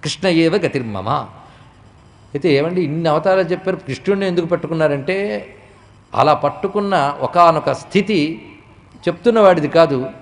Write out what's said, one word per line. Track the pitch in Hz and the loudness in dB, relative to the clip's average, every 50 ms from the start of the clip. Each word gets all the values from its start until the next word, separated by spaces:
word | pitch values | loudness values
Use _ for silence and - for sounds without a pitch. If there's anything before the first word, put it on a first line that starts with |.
| - | -8
కృష్ణ | 147 - - - | -10 -10 -4 -2
ఏవ | 190 175 160 165 165 160 | 0 2 4 2 2 2
గతిర్మమ. | 208 180 139 - 139 123 113 104 95 95 110 135 139 120 98 - - - - - - - - _ - - - _ - - - _ _ - - - | 0 -2 -2 -4 -4 -6 -6 -8 -6 -4 -4 -4 -4 -6 -8 -16 -20 -20 -20 -20 -20 -20 -20 _ -20 -20 -20 _ -20 -20 -20 _ _ -20 -10 -10
అయితే | 143 135 180 143 | -4 0 0 0
ఏమండి | 135 147 165 180 185 | 2 0 -2 -2 -4
ఇన్ని | 175 139 147 165 165 165 | -4 -4 -4 -2 -2 0
అవతారాలు | 147 156 160 190 190 190 | 0 0 0 2 2 2
చెప్పారు, | 185 165 180 - - 190 185 | 2 0 -4 -4 -4 -6 -6
కృష్ణుడిని | 185 - - 131 - - 185 202 196 196 | -6 -6 -10 -10 -6 -2 -2 -2 0 -2
ఎందుకు | 185 175 170 165 | -2 -2 -2 -2
పట్టుకున్నారంటే | 165 175 170 170 151 165 160 156 151 143 139 131 156 185 196 202 208 214 202 - - - - - - - - - - - - _ _ - | -2 -4 -4 -4 -6 -2 0 0 0 0 -2 -4 -4 -4 -4 -4 -4 -6 -8 -10 -12 -20 -20 -20 -20 -20 -20 -20 -20 -20 -20 _ _ 0
అలా | 107 131 151 147 | 2 2 2 2
పట్టుకున్న | 143 - 143 - - - 190 - 208 202 196 196 170 139 143 143 143 | 2 0 -4 -4 -4 -8 -4 -4 -2 -2 0 0 0 0 0 -2 -4
ఒకానొక | 135 117 - 175 175 170 165 151 - 147 | -6 -2 4 4 6 6 4 2 0 -2
స్థితి | 135 - - - - 196 190 202 214 175 147 156 165 - - - - - - - - - - - - - - | -4 -4 -8 -2 -2 -2 0 2 0 0 0 -2 -4 -10 -14 -20 -20 -20 -20 -20 -20 -20 -20 -20 -20 -6 -6
చెప్తున్న | 175 170 - - 240 220 226 | -6 -6 0 0 2 4 6
వాడిది | 208 190 180 160 147 | 6 6 6 4 0
కాదు | 143 - 170 165 156 143 127 123 110 - - | 2 4 4 4 4 4 -2 -4 -6 -10 -16